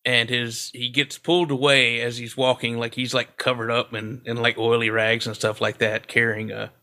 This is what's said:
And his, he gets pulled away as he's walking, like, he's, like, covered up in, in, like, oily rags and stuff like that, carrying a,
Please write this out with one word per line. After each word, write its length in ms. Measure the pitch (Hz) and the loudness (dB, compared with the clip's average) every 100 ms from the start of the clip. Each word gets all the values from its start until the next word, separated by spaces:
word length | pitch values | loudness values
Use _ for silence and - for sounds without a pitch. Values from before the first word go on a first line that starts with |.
And 260 | 127 120 117 | 0 2 2
his, 400 | 123 117 113 - | -2 -4 -6 -10
he 160 | 123 123 | -8 -6
gets 280 | 127 139 - | -2 -2 -4
pulled 320 | - 175 165 | 2 2 2
away 500 | 131 143 135 120 117 | 2 4 6 4 2
as 160 | 120 120 | -2 -4
he's 180 | 117 - | -8 0
walking, 420 | 131 123 117 117 | 2 2 -2 -4
like, 180 | 117 123 | -6 -4
he's, 180 | 127 | -2
like, 240 | 127 120 - | -2 -4 -4
covered 340 | 127 120 113 | -2 0 0
up 220 | 120 - | -2 -2
in, 280 | 113 110 117 117 | -6 -8 -8 -6
in, 100 | 117 | 0
like, 200 | 120 117 | 0 2
oily 320 | 117 117 113 | 2 2 2
rags 380 | 110 110 113 113 | 2 2 0 -2
and 80 | 107 | -2
stuff 260 | 110 104 | -2 0
like 160 | 107 - | -2 0
that, 300 | 110 110 - | 0 -2 -2
carrying 420 | 120 117 107 110 | 2 2 0 -4
a, 220 | 110 107 _ | -8 -10 _